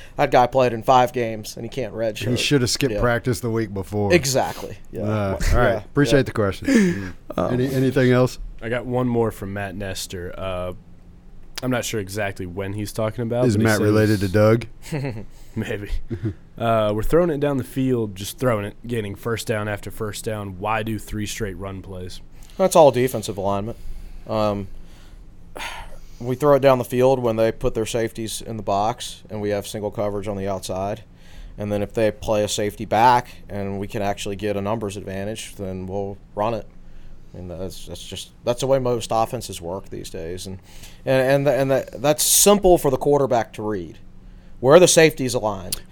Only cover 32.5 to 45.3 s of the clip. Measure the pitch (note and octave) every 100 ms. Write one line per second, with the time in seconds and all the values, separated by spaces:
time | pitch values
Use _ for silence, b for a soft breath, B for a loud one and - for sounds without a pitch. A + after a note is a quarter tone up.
32.5 | - G#2 - G2 G#2+ B2 B2 - - -
33.5 | G2+ G2 G2 G2+ A#2 G2 G2+ G#2 G2 G#2
34.5 | G2+ G2 A2+ G#2 G2 F#2 F#2+ G2+ A2 -
35.5 | - F#2+ F#2 F#2 G2+ G2+ G2+ - - G#2+
36.5 | A2+ - - b b b b - - F2+
37.5 | E2 D#2+ - - E2+ - F#2+ - - A2+
38.5 | A#2+ C3 C3+ B2 A#2+ - A2+ A2+ A#2+ -
39.5 | F#2+ E2+ F#2+ - - - F#2 E2 F#2 F#2+
40.5 | F#2 b b b b C3+ C3 C3 C#3 C#3
41.5 | B2+ C3+ C3 - - C3+ D3+ - - G3+
42.5 | G3+ F#3+ E3+ C#3+ B2+ C#3+ C#3+ C3 A#2+ G#2+
43.5 | - G#2+ G#2 D#2+ - - - b b b
44.5 | b B2 E3 F3+ - D#3+ - B2+